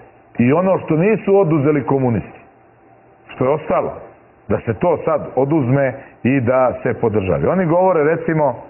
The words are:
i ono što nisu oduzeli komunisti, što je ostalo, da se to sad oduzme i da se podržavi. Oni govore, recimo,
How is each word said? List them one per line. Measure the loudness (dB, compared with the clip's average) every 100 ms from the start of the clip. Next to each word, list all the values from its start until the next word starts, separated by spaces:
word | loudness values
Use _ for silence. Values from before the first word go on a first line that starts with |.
| -20 _ _ 0
i | 2
ono | 2 2 0
što | 0 0
nisu | 2 0 2 2
oduzeli | 4 2 2 0
komunisti, | 0 0 0 -2 -6 -16 -20 _ _ _ _ _ _ _ -18
što | -4 -2
je |
ostalo, | -2 -2 -4 -4 -10 -18 -20 _ _ -4
da | -4
se | -4
to | -2 0 0 0
sad | -2 -2 -2
oduzme | 0 0 2 2 0 -4 -14 -4
i | 0 2
da | 2 2 2 0
se | -4
podržavi. | -2 -2 0 0 0 0
Oni | 0 0
govore, | 2 2 2
recimo, | 0 0 -2 0 0 -2